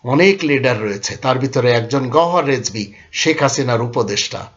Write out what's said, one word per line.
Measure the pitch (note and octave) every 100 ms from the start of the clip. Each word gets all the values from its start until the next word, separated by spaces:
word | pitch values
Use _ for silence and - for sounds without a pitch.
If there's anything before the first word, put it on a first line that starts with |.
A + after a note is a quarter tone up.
অনেক | B2 C#3 F#3+ G3
লিডার | D#3+ C#3 B2 A2+
রয়েছে, | G#2+ G2+ - C3+
তার | C3 B2+
ভিতরে | C3 C3+ B2
একজন | A#2+ A2+ C#3 B2+
গওহর | D3+ E3+ F3
রেজভী, | C#3 B2+ G2+ G#2+ G2+ - -
শেখ | - D#3+ D#3
হাসিনার | C#3 D3 B2 A#2
উপদেষ্টা। | A#2+ B2 G2+ G2+ - A#2 G2+